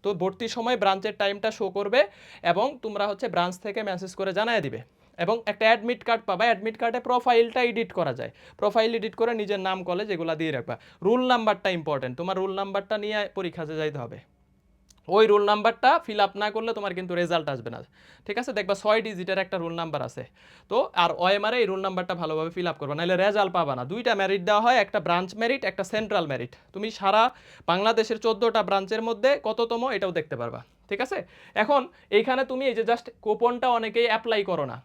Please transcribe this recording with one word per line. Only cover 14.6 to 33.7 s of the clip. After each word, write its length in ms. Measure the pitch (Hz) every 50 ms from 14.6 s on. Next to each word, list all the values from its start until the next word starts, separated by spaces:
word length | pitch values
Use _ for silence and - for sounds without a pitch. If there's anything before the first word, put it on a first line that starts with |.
| _ _ _ _ _ _ _ _ _ - 170
ওই 80 | 208 220 220 208
রোল 120 | 208 208 202
নাম্বারটা 400 | 208 208 208 226 226 - - 254 320 330 -
ফিল 140 | - 214 208 202
আপ 60 | 190 196 196 208
না 60 | 214 208
করলে 160 | 220 220 226 226 220
তোমার 140 | 202 196 180 175
কিন্তু 140 | 185 180 180 170
রেজাল্ট 260 | 175 165 175 165 151 147 139
আসবে 160 | 127 110 113 117
না, 40 | 117 117 _ _ _ _ - - _ _
ঠিক 100 | - 208 220 247
আছে? 80 | 285 247 214
দেখবা 160 | 196 185 202 196 -
ছয় 180 | 214 214 226 214
ডিজিটের 320 | 220 214 175 185 180 190 190 190
একটা 120 | 190 - 185 170
রোল 120 | 165 165 170
নাম্বার 200 | 165 160 147 143 131 123
আছে। 140 | - - 123 - _ _ - - - - _ _
তো 60 | 196 233 - - - 185 175
আর 80 | 170 160 - 170
ওএমআর 320 | 185 196 202 202 214 226
এ 20 | 247 233
এই 40 | 185
রোল 100 | 190 190 190
নাম্বারটা 280 | 196 185 180 180 180 185 175 170
ভালোভাবে 280 | 156 156 156 160 165 165
ফিল 120 | 185 175 175 156
আপ 40 | -
করবা, 140 | 151 135 147 147
নাহলে 180 | 170 175 185 175 190
রেজাল্ট 280 | 208 202 214 202 190 180 180
পাবা 140 | 160 143 135 123
না। 40 | 123 135 180
দুইটা 200 | 226 233 247 226 196
মেরিট 220 | 196 190 196 202 175 180
দেওয়া 140 | 208 208 220
হয়, 120 | 240 254 247 202
একটা 140 | - - 208 156
ব্রাঞ্চ 240 | 175 170 175 185 180 185 214
মেরিট, 220 | 226 233 269 269 - 190
একটা 140 | 185 - 190 185 -
সেন্ট্রাল 320 | 214 220 202 208 196 170 151 135
মেরিট। 200 | 123 120 127 - - _ _ _
তুমি 140 | 190 202 220 214 -
সারা 240 | 202 196 196 214 226 254 - - - - - - - -
বাংলাদেশের 480 | 170 185 202 220 226 220 233 226 240 214 -
চোদ্দটা 360 | 226 226 202 233 226 220 226 208 185
ব্রাঞ্চের 340 | 202 196 196 190 220 220 220 226
মধ্যে 220 | 233 208 214 262 285 285 -
কততম 360 | 214 220 220 233 233 233 233 240 269 247
এটাও 160 | 196 - 185 175 165
দেখতে 180 | 156 - 147 117
পারবা, 200 | 120 117 120 123 123 _ _ _ _ _
ঠিক 120 | 202 202 247
আছে? 120 | 269 392 359 - _ - - - - _ - 214
এখন 180 | 302 294 277 254 - _ _ _ _ -
এইখানে 260 | 208 220 262 254 262 269 262
তুমি 140 | 262 254 277 269
এই 40 | 233 220
যে 60 | 226 208
just 160 | 233 233 - - - _ -
কুপনটা 440 | 214 214 - 233 240 247 247 247 254